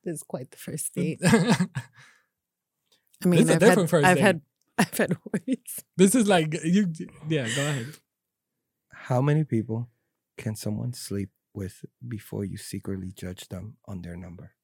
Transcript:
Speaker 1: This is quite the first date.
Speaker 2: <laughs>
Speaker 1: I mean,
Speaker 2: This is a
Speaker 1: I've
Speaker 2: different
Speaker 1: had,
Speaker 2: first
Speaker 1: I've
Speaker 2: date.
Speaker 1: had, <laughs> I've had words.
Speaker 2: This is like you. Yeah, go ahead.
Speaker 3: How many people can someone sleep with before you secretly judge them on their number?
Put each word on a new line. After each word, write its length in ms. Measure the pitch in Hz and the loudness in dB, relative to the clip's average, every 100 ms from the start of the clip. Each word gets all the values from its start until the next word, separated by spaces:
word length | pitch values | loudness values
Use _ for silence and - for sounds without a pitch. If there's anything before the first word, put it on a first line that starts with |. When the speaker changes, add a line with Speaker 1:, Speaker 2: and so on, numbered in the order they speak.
Speaker 1:
This 120 | 190 151 | -8 -8
is 60 | |
quite 280 | - 139 127 | -10 -12 -12
the 60 | - | -16
first 380 | - 156 - | -12 -10 -8
date. 260 | - 175 151 | -4 -4 0
Speaker 2:
<laughs> 40 | |
Speaker 1:
I 420 | 175 233 214 160 185 - - _ - _ _ _ _ _ _ _ _ _ _ _ | 2 4 4 2 0 -6 -14 _ -20 _ _ _ _ _ _ _ _ _ _ _
mean, 120 | 180 165 | 4 4
Speaker 2:
This 40 | |
is 60 | 160 | 6
a 20 | |
Speaker 1:
I've 60 | 160 | 6
Speaker 2:
different 180 | 190 180 | 6 6
Speaker 1:
had, 80 | 165 | 4
Speaker 2:
first 160 | 170 180 | 4 6
Speaker 1:
I've 100 | 180 | 6
Speaker 2:
date. 60 | |
Speaker 1:
had, 180 | 196 170 _ _ | 4 2 _ _
<laughs> 180 | _ - | _ 0
I've 180 | 196 - | 0 0
had 180 | 208 - - | -2 -2 -4
words. 520 | 190 - 254 - - - - | -8 -4 -6 -8 -16 -12 2
Speaker 2:
This 180 | 190 | 4
is 120 | 254 208 | 6 4
like 260 | 180 156 151 | 4 2 -2
you. 280 | 156 190 190 160 175 - 151 | 2 2 2 -4 -12 -14 -4
Yeah, 160 | 156 117 | -4 -2
go 80 | 127 143 | -4 -2
ahead. 180 | 139 120 - _ _ _ _ _ _ _ _ _ | -4 -6 -14 _ _ _ _ _ _ _ _ _
Speaker 3:
How 280 | - - 127 | -20 -2 0
many 240 | 143 147 | 2 2
people 440 | 151 113 107 110 120 _ _ _ _ - | 0 -2 -2 -6 -8 _ _ _ _ -10
can 180 | 110 107 | -8 -6
someone 360 | 107 107 123 | -6 -6 -6
sleep 340 | 120 - 101 98 _ _ | -10 -8 -8 -8 _ _
with 300 | 101 95 - - _ 120 | -12 -12 -12 -20 _ -14
before 380 | 110 - 107 | -14 -10 -8
you 120 | 101 95 | -8 -10
secretly 560 | - 104 98 95 92 | -10 -10 -8 -8 -10
judge 340 | - 92 92 - | -12 -12 -12 -12
them 280 | 95 104 - - | -12 -14 -18 -14
on 140 | 95 | -12
their 140 | 87 87 | -12 -14
number? 360 | 90 87 80 _ | -14 -16 -20 _